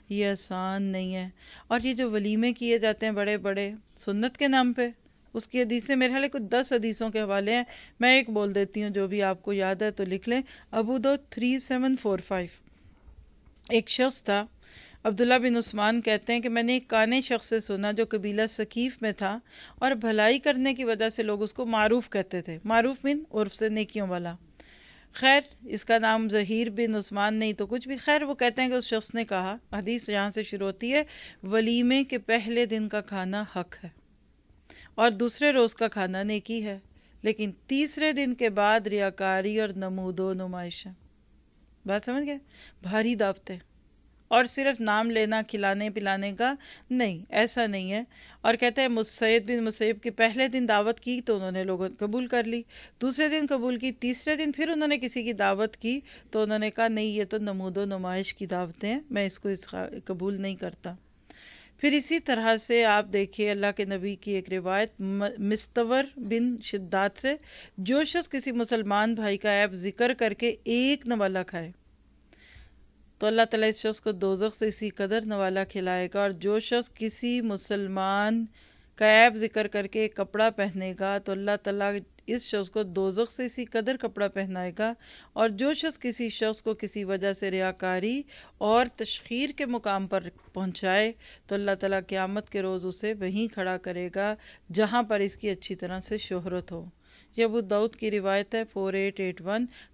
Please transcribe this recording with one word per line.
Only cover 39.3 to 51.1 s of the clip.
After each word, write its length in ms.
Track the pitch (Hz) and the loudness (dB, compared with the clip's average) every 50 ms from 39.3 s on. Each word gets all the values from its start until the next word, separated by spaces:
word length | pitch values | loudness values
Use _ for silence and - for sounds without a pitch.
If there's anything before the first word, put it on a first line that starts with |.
| 190 190 190 208 214 220 | 2 2 0 0 0 0
और 160 | 220 208 190 | 0 -2 -2
नमूदो 560 | 190 190 190 185 190 185 185 185 175 185 190 190 | -4 -6 -6 -4 -4 -4 -4 -4 -2 -2 -2 -2
नुमाइश 500 | 185 185 185 180 180 175 175 175 - - | -4 -6 -6 -6 -8 -8 -8 -10 -10 -14
है।" 100 | 196 185 - _ - _ _ _ _ _ _ _ _ _ _ _ _ _ _ - | -14 -18 -20 _ -20 _ _ _ _ _ _ _ _ _ _ _ _ _ _ -6
बात 160 | 196 196 208 208 | -2 -2 -2 -2
समझ 200 | - 247 269 294 | -2 -4 -2 -2
गए? 180 | 285 285 277 - _ - - - - - - - | -4 -6 -8 -10 _ -20 -20 -20 -20 -18 -12 -6
भारी 320 | 180 196 214 220 233 247 | -2 0 0 2 2 2
दावतें 420 | 202 220 196 190 - - - 190 175 - _ _ _ _ _ _ _ _ _ _ _ _ - | 2 2 0 0 -2 -6 -14 -14 -14 -14 _ _ _ _ _ _ _ _ _ _ _ _ 2
और 160 | 254 233 254 | 4 4 4
सिर्फ 340 | 240 - - 269 277 269 233 | 4 2 0 0 0 0 0
नाम 300 | 226 214 208 214 226 233 | 0 2 2 2 2 2
लेना, 300 | 233 220 214 214 220 220 220 | 2 2 2 2 2 0 -2
खिलाने 460 | 220 - 208 202 196 196 202 208 214 | -2 -4 0 0 0 0 0 -2 -4
पिलाने 420 | 196 220 202 196 196 196 196 202 196 | -4 -4 -2 -2 -2 -2 -2 -4 -2
का 240 | 185 233 254 277 277 - - - - - - 247 | 0 0 0 0 -2 -8 -16 -20 -16 -8 -2 0
नहीं, 300 | 254 247 208 180 160 185 - - | 2 2 2 0 -4 -6 -2 2
ऐसा 340 | 208 220 240 - 247 233 | 2 2 2 2 0 0
नहीं 240 | 220 202 196 185 185 | 0 0 -2 -4 -4
है। 160 | 196 214 240 - _ - - - - - - | -4 -4 -6 -8 _ -20 -20 -20 -12 -2 2
और 120 | 220 233 | 2 2
कहते 260 | 233 247 247 233 277 262 | 4 4 2 4 4 2
हैं 60 | 254 | 2
मुसैयद 560 | 240 220 220 220 - - 233 220 226 233 214 | 2 0 0 -2 -2 0 2 4 4 4 4
बिन 160 | 208 247 240 226 | 2 0 0 0
मुसैयब 360 | 220 220 - 220 214 226 208 | -2 -2 0 0 0 0 0
के 100 | - 240 220 | -4 -6 0
पहले 360 | - 226 226 214 247 262 269 | 2 2 2 4 2 0 0
दिन 180 | 226 262 247 | 0 0 2
दावत 320 | 226 220 208 208 220 233 226 | 2 4 4 4 2 0 -2
की 220 | - 247 | -2 -6